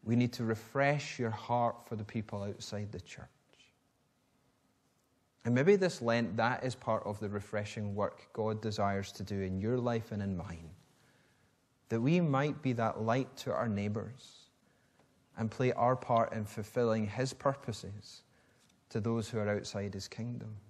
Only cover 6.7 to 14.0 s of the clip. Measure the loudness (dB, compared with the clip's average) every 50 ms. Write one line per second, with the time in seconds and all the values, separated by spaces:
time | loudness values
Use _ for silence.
6.7 | -6 -4 -2 -2 0 0 0 -4 -6 -4 -4 -4 -4 -4 -6 -4 -4 -4 -4 -4
7.7 | -6 -6 -6 -4 -2 -2 -2 -2 -2 -8 -20 -12 _ -2 -2 0 -2 -2 -2 -4
8.7 | 0 2 2 2 2 0 -2 -4 -8 -10 -8 -4 -2 -2 -2 -2 -2 0 0 0
9.7 | 0 2 2 0 0 -2 -2 -4 -6 -4 -2 -2 -2 -4 -4 -8 -10 -12 -12 -16
10.7 | -18 -20 -20 _ _ _ _ _ _ _ _ _ _ _ _ _ _ _ _ _
11.7 | _ _ _ _ -2 2 4 4 6 6 4 4 4 4 2 2 0 0 0 0
12.7 | 2 2 2 0 0 0 0 2 2 2 2 -2 -6 -10 -6 -2 0 0 0 0
13.7 | 0 0 0 0 -2 -2